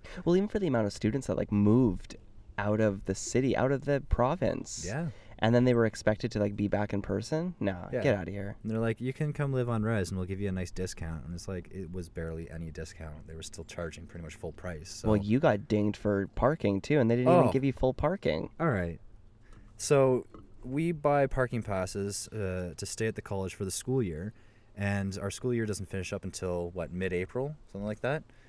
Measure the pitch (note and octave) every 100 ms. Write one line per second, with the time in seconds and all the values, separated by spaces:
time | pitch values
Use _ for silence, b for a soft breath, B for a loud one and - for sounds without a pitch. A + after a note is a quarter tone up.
0 | B F#3 E3+ F#3 G#3 G#3 F3 A#2+ G#2 -
1 | G#2+ C3 - F2+ - G2+ G#2 A#2+ A#2+ F#2
2 | - - - - - - G2+ G#2+ G#2+ G2
3 | - F#2+ - B2 C3 - B2+ C3+ C#3+ C#3+
4 | - - B2+ F3 A2 - - - E2+ C3+
5 | E3 B B - A2 A#2+ B2+ A#2 A2 -
6 | G#2+ G#2+ A#2 G#2 G#2 G2+ G2+ G2 G#2 G2
7 | - G2 A2+ D#3 F3+ E3+ G2+ F2+ F2+ B2
8 | B2+ G2+ F2 G2+ G2+ - A2 A2+ A2+ G#2+
9 | B2 - D3+ C#3 C#3 C3 A#2+ A2+ G#2+ A2
10 | E2+ F#2 F#2 F#2+ G2+ F#2 F2 - F#2 -
11 | E2 D#2+ C2+ F2 - F#2 - F#2 E2+ F#2
12 | E2 E2+ E2 E2 E2 E2 E2 D#2+ D#2+ -
13 | D#2+ D2+ D#2 D#2+ - - D#2+ - E2+ F2
14 | E2+ F2 D#2+ - E2 - F2+ D#2 F2 -
15 | G#2+ G#2 G#2 B2 D#3 G#2 - G#2 G#2 -
16 | G#2+ G2 F#2 - B2 D#3+ G#2 G2 - C#3+
17 | A2+ A#2+ B2+ F3+ A#2+ C3 C3+ - C3 -
18 | D3+ G3 - D2+ - - E3 G2+ E2+ A2
19 | - - - - b b b - - C#3+
20 | C3 B2 - - - - B2 C#3 E3+ D#3
21 | D3 C#3+ C3+ C3 B2+ A#2 G#2 F#2+ F#2 G2+
22 | G2+ G2 - A2 F#2+ F2+ F2+ D#2+ G2 -
23 | A2 G#2 - G2 F#2+ - F#2+ - B2+ C3
24 | G2 D#2 G#2 b b b b - G2+ G2+
25 | G2 F#2+ G2 - B2 A#2+ G#2+ G2 F#2+ G2
26 | F2+ G2 F#2+ - F2+ F2 F2 F2+ D#2 F2+
27 | F#2 F2+ F#2 B2 C#3+ D3+ - G2+ G#2 A2
28 | B2 D#3 - b